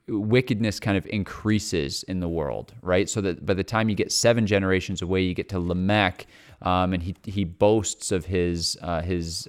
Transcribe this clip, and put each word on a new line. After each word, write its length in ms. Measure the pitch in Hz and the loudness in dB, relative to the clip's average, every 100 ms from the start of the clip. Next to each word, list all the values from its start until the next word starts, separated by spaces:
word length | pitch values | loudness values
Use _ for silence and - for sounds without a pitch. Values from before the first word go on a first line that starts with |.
| - | -6
wickedness 720 | 107 107 123 131 107 110 95 | -4 2 2 2 0 0 -2
kind 200 | 107 98 | 0 0
of 80 | - | -2
increases 960 | 107 92 - 107 107 - 87 69 - | -4 -4 -4 0 0 0 -2 -2 -4
in 180 | - 92 | -6 -4
the 80 | 87 | -2
world, 460 | 82 71 53 - - | -2 -2 -6 -10 -10
right? 260 | 90 92 101 | 0 2 2
So 140 | 113 | 0
that 240 | 95 85 73 | -2 -2 0
by 80 | |
the 100 | 92 | 0
time 240 | 98 110 110 | 0 0 0
you 60 | |
get 180 | 101 - | 0 0
seven 340 | - 117 117 104 | 2 4 4 4
generations 540 | 101 95 95 - 90 | 2 4 2 0 -6
away, 220 | 87 95 | -2 0
you 100 | 92 | 2
get 160 | 90 - | -2 -4
to 80 | 95 | -4
Lamech, 680 | 87 90 95 104 95 - - - - - | -2 0 2 4 2 0 -12 -20 -20 -6
um, 300 | 92 90 92 | 0 2 2
and 100 | 92 | 0
he, 120 | 85 - | -4 -8
he 200 | - 98 | -6 -4
boasts 680 | 87 85 104 110 98 - - | -4 2 4 4 2 -6 -4
of 140 | 95 82 | -4 0
his, 500 | 95 87 85 82 - | 0 0 0 -2 -4
uh, 180 | 82 82 | -4 -4
his, 460 | 87 90 82 82 | -2 -4 -4 -8